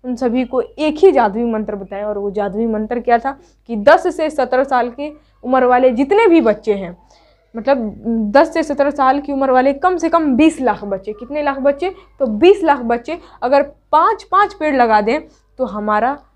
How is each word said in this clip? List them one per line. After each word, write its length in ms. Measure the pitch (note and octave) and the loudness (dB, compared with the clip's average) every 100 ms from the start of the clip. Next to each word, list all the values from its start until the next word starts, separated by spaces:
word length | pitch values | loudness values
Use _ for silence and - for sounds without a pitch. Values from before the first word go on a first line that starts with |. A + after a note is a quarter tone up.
उन 120 | B3+ A#3+ | -8 -4
सभी 280 | B3+ B3 B3 | -2 0 0
को 160 | B3+ | -2
एक 360 | - - D#4 D4+ | -4 -2 -2 4
ही 140 | G4 | 4
जादुई 320 | C4 A3 G3+ A#3+ | 4 0 0 -4
मंत्र 300 | A3 G#3 G#3 | -4 -6 -10
बताया 320 | F#3+ G3 G#3 | -10 -8 -6
और 100 | G#3 | -6
वो 120 | G3+ | -6
जादुई 340 | G3 G3+ G3+ A3+ | -4 -4 -2 -2
मंत्र 320 | G#3+ G#3+ A#3+ | -2 -4 -6
क्या 180 | A#3+ A#3 | 0 0
था 140 | C4 C#4 - _ - | 0 -10 -20 _ -10
कि 60 | A3+ | 0
दस 380 | G#3 E4 F4+ D#4 | 4 4 2 -2
से 140 | D#4 | -4
सत्रह 340 | D#4 B3+ B3+ C4+ | -2 0 0 0
साल 240 | B3+ A#3+ | 0 -2
की 200 | A#3+ D4 D4+ _ _ | -6 -12 -12 _ _
उम्र 220 | B3 C4 B3 | -2 2 4
वाले 240 | B3 B3+ | 4 4
जितने 360 | A#3 C#4 G4 A4+ | 2 2 4 6
भी 140 | E4 | 6
बच्चे 320 | A3+ G#3+ - | 4 0 -2
हैं, 220 | G3 F3 F3 _ _ _ _ _ A3+ | -2 -4 -14 _ _ _ _ _ -8
मतलब, 760 | A3+ C4+ G#3+ G3+ A#3 A3+ G#3 | -2 -2 -2 -8 -4 -2 2
दस 220 | C#4 D#4 | 2 2
से 100 | E4 | 0
सत्रह 260 | D#4 C#4+ C#4+ | -4 -2 -2
साल 280 | C#4+ C4 C#4 | 2 0 0
की 140 | C#4+ | -2
उम्र 180 | C4+ C4+ | -2 2
वाले 220 | B3+ C4 C#4 | 2 2 2
कम 220 | F#4 F4+ | 0 0
से 120 | D#4+ | 0
कम 260 | E4+ D#4 B3 | 0 2 4
बीस 260 | D#4 - | 4 2
लाख 220 | B3+ G3+ G#3 | -2 -2 -6
बच्चे, 280 | F#3+ G3+ | -8 -8
कितने 300 | G#3+ A#3+ D4 | -14 -10 -4
लाख 160 | D4 C4+ | -4 0
बच्चे, 340 | C4+ C#4+ F4+ F#4 - _ | -2 0 -6 -6 -20 _
तो 60 | B3+ | -4
बीस 360 | G#3+ E4+ G#4 | 0 0 0
लाख 180 | D#4+ C#4 A#3 | 0 0 -2
बच्चे 340 | A#3 A#3+ E4 - - | -4 -6 -12 -14 -10
अगर 280 | C4 C#4 C#4+ - _ | 0 0 0 -10 _
पाँच 320 | D4+ F#4 A4+ - | 0 2 -2 -2
पाँच 280 | F#4 G#4 | 0 0
पेड़ 220 | G4+ D4+ C4+ | -2 -2 0
लगा 260 | A#3+ G#3+ | 2 2
दें 160 | G#3 D4 - _ _ - | 2 -4 -6 _ _ -10
तो 60 | B3+ | -8
हमारा 500 | G#3 G#3 G#3+ A#3+ C#4+ _ | -6 -2 -2 -2 -6 _